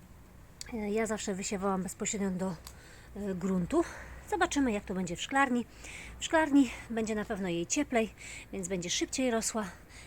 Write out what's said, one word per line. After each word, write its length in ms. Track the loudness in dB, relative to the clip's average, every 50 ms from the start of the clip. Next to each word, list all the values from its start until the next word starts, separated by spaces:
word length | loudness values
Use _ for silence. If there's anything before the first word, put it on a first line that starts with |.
| -20 -20 -20 -20 -20 -20 -20 -20 -20 -20 -18 -16 -12 -8 -6
e, 160 | -4 -2 0
ja 140 | 0 0 0
zawsze 280 | 0 0 -2 -2 -2 -4
wysiewałam 500 | -2 -2 -4 -2 0 0 2 2 2 0
bezpośrednio 480 | -2 -4 -4 -4 -2 0 0 0 0
do, 240 | 0 0 0 -2 -2 -4 -8 -14 -16 -18 -20 -20 -20 -20 -18 -14 -10
e, 200 | -6 -4 -4 -2
gruntu. 480 | -2 0 2 2 2 2 2 4 2 2 2 -2 -12 -14 -14 -14 -14 -8 -4
Zobaczymy, 420 | 0 0 2 2 4 4 4 4
jak 120 | 2 0 -2
to 100 | -2 -2
będzie 220 | -2 -2 -2 -4
w 60 | -4
szklarni. 440 | -4 2 4 4 4 6 4 2 0 -2 -8 -16 -14 -14 -14 -12 -12 -14 -10 -8
W 60 | -2
szklarni 440 | 2 4 4 6 8 8 8 8 6 4 -6 -8 -4
będzie 260 | -2 0 0 0 0
na 100 | 0 -2
pewno 220 | -2 -2 -2 0
jej 200 | 0 0 0 0
cieplej, 460 | 0 0 0 0 2 2 2 2 2 -2 -10 -14 -14 -14 -14 -12 -10 -8
więc 140 | -6 -4
będzie 220 | -2 -2 -2 -2 0
szybciej 420 | 0 0 -2 0 0 2 2 2
rosła, 340 | 2 2 0 0 -2 -2 -4 -4 -6 -12 -18 -18 -18 -18 -18